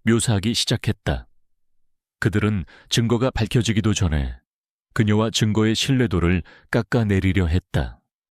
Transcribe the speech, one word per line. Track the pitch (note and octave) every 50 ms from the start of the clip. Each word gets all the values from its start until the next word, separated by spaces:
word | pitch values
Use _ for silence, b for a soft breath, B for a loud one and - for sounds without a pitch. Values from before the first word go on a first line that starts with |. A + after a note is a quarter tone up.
| b
묘사하기 | G#2+ A2+ A#2 - - A2 G2 F2 A2 A#2
시작했다. | - - - B2+ G#2+ - - G#2 _ - - D2 C2 - - _ _ _ _ _ _ _ _ _ _ _ _ _ _ _ _ _ -
그들은 | - A#2 F2 G#2 G#2 G#2 G#2+ G2+ D#2 B B B B B
증거가 | - - A#2 A2+ A#2+ A2+ A#2+ C3
밝혀지기도 | - - A2+ G2 - C3 G#2 G#2 G#2+ F#2 F2+ A2 G2+
전에 | - G2 E2+ D#2 D2 C2+ B1+ A#1+ - _ _ _ _ _ _ _ _ _ _ -
그녀와 | - A2+ G#2 G#2 G#2+ A2 A2+
증거의 | F2+ - B2 A2 G#2 A2 A2 A2 A2+
신뢰도를 | - - - C#3 B2+ B2+ A2 G2 F2 E2 E2+ F#2 F2+ - B B B B B
깎아내리려 | - A#2+ A2 - - B2 A2+ G#2 G2+ F#2+ F#2 F#2+ F2 G2 F#2 D#2+
했다. | D#2+ F2+ - _ - - C#2+ A#1+ - - _ _ _ _ _ _